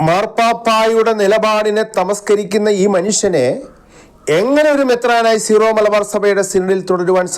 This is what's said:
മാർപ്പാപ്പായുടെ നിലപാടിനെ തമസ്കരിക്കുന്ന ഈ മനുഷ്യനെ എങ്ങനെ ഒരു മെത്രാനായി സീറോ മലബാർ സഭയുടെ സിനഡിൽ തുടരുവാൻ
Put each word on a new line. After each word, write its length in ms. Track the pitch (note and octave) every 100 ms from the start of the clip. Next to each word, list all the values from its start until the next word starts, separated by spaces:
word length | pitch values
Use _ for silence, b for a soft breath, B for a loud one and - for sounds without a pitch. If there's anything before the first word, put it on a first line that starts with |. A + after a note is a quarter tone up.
| D#3+
മാർപ്പാപ്പായുടെ 1040 | F3+ G#3+ - A#3 A#3 A3+ A3 A3 A3+ A3 G#3+
നിലപാടിനെ 640 | G3 A3 A3 G#3+ G#3+ G#3 A3 G3+
തമസ്കരിക്കുന്ന 720 | F#3 G#3 - G3+ F#3+ G#3 G#3 G3+
ഈ 20 | G3+ F#3+
മനുഷ്യനെ 500 | F#3+ G#3 G3+ E3 B2+ G#3+ - - B B B _ - D#3
എങ്ങനെ 280 | A#3 C#4+ D4+ C#4+
ഒരു 80 | C4
മെത്രാനായി 500 | A#3+ B3 A#3 A3+ A3 A3
സീറോ 220 | G#3+ A3 A3
മലബാർ 240 | G#3 G#3 G#3
സഭയുടെ 320 | G#3 G3+ G3 F#3+
സിനഡിൽ 300 | F#3+ F#3 F#3+ F#3
തുടരുവാൻ 360 | F#3 F3 F#3 F3+